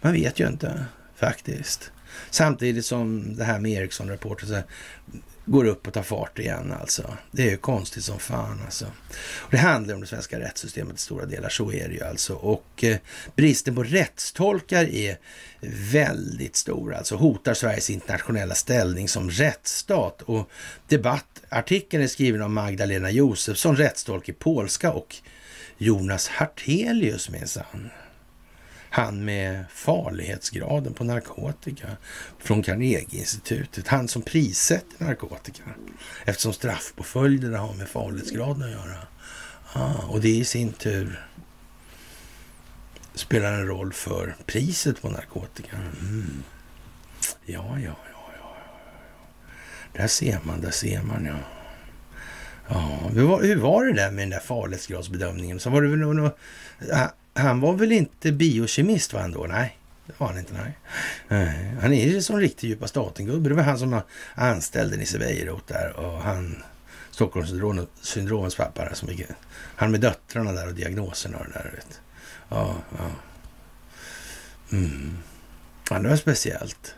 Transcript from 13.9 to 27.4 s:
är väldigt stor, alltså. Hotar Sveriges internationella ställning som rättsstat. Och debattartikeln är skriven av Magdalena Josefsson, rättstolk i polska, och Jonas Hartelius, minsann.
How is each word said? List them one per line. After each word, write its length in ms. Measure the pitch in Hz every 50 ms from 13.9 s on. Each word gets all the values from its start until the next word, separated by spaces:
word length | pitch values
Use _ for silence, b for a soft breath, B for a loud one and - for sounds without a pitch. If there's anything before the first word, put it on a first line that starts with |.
| 147 190 165 - - - - - - - 175 196 208 185 160 - 185 180 170
är 340 | - - - 107 101 95 - B B B B B B B B - 104 110 104 98 104
väldigt 640 | 120 151 147 - - - - - - 117 - - -
stor, 380 | - - - - - - - -
alltså. 220 | - - - 110
Hotar 380 | 95 135 160 120 98 - - 117
Sveriges 360 | - - 117 104 - - -
internationella 680 | 104 98 - - 104 107 - - 117 107 98 92 90
ställning 520 | - - - 127 123 104 90 90 87 95 104
som 220 | - 104 92 90
rättsstat. 920 | 85 92 143 156 - - _ - - - - - 202 175 113 87 - -
Och 280 | - - 117 110 104 B B B B B B B B -
debattartikeln 1160 | 151 147 107 123 131 143 - _ _ - - - - 120 117 - 180 196 196 - - 156 143
är 40 | 135
skriven 340 | - - 139 127 113 107
av 80 | 107 104
Magdalena 640 | 104 107 104 101 98 95 101 98 98 95 95 95
Josefsson, 640 | 98 123 143 135 107 92 - - 107 - - 170 151
rättstolk 540 | 135 151 135 - - - - 104 92 - -
i 40 | -
polska, 580 | _ - 165 165 131 101 98 - - - 170
och 240 | - - - _ - - B B B B B B B B B B B B
Jonas 500 | 107 110 110 101 95 98 98 92 - -
Hartelius, 1000 | - - 139 - - - - - 143 180 220 240 233 233 196 110 110 - - -
minsann. 600 | - 87